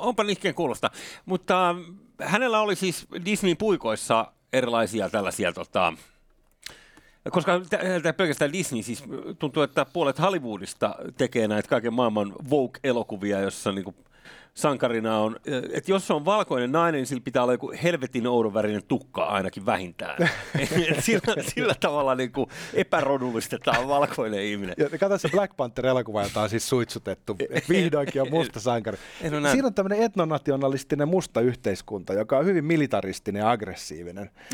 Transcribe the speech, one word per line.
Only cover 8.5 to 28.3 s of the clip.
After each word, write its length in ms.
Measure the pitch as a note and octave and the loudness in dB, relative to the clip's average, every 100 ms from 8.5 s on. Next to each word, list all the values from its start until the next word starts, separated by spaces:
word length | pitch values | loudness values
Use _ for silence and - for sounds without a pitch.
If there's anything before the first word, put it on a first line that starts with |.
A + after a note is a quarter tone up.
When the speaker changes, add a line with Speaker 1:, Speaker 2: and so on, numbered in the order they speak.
Speaker 1:
Disney, 300 | F3 - A#2+ | 0 -2 -4
siis 220 | G#2+ A2+ - - - F#3+ | -6 -8 -8 -12 -10 -6
tuntuu, 240 | D3 D#3 | -4 0
että 240 | C#3+ - C#3 | 0 0 -2
puolet 260 | F3 D3 C3+ | 0 0 2
Hollywoodista 760 | F3 F#3 B2 G#2 F#2+ - A2+ - - - | 2 0 -4 -8 -8 -2 -2 -2 -10 -2
tekee 320 | B2+ B2 A2 | 0 2 2
näitä 200 | G#2+ G#2 | 2 2
kaiken 240 | B2+ A#2 | 0 0
maailman 400 | A#2 A#2+ G#2+ G2+ G2 C3 | 2 2 2 -2 -4 0
Vogue-elokuvia, 920 | D3 B2 - C#3 A#2+ G#2+ G#2+ G2+ G2 | 0 0 -2 -2 0 -2 -4 -2 0
jossa 320 | G2 - A2 | -2 -2 -4
niinku 220 | G2 F#2+ - _ _ - - - | -4 -6 -12 _ _ -20 -20 -20
sankarina 640 | - D3+ B2+ B2 A#2 A2 A2 | -2 0 2 0 0 2 2
on, 180 | G#2+ - - C3 B2 | 2 -2 -6 -6 -4
että 180 | D3 - | -6 0
jos 140 | F#3+ - | 0 2
se 60 | |
on 120 | E3 | 0
valkoinen 480 | D3 G#3+ G3 C3+ B2 | 2 2 2 0 0
nainen, 260 | D3+ E3+ D3+ | 2 2 2
niin 80 | B2 | -2
sillä 160 | C3 | -4
pitää 180 | B2+ B2+ | -2 2
olla 100 | B2 | 2
joku 200 | B2 C#3 - | 2 -2 -2
helvetin 440 | E3+ E3 B2+ B2 A#2 | 0 0 -2 -2 2
oudon 280 | B2 A2 | 4 2
värinen 280 | G2+ G#2+ G#2 - | 2 0 0 -2
tukka 360 | B2+ - - | -2 -2 -4
ainakin 420 | D#2+ G2+ F#2+ - G2 | 0 0 -2 -4 -2
vähintään. 500 | G2 F#2 E2 - - | 0 -2 -10 -8 0
<laughs> 60 | E3 - - C#3+ C#3 F3 E3 | 0 0 -4 -4 0 0 2
Et 140 | D3 | 0
sillä, 380 | C3+ G#3+ - G3 C3+ | 2 2 2 -2 -2
sillä 200 | - B3 D3 | -2 0 2
tavalla 340 | F3+ D3 C3+ | 0 2 2
niinku 340 | B2+ B2+ C3+ B2+ - - | 2 0 -2 -4 -4 -6
epärodullistetaan 1120 | - F#3+ E3+ C3+ C#3 B2+ A2+ - - - A#2 C3 | -2 0 2 2 2 0 -2 -4 -4 0 2 2
valkoinen 540 | C#3+ C#3+ - A2+ G#2 | 2 2 0 -2 -2
ihminen. 320 | G#2 G#2 F#2+ F2 | -2 -4 -4 -2
Speaker 2:
Ja 200 | D3 D#3+ | -2 0
kato, 200 | G3 G3 | 0 0
se 100 | D#3 | 2
Black 280 | F3 G3 - | 0 0 -2
Panther-elokuva, 640 | B2+ B2 B2+ B2+ A2 G#2+ | -6 0 2 2 2 -2
jota 200 | G2+ A2 | 0 0
on 60 | G#2+ | 0
siis 180 | A2+ - | 0 0
suitsutettu, 680 | B2+ A#2 A2+ - F#2+ - G2+ - | 0 0 -4 -6 -8 -6 -6 -2
et 180 | D#3+ - | -2 2
vihdoinkin 540 | F#3 F3 D3 C#3 C3+ | 2 4 0 -2 0
on 80 | C3 | 0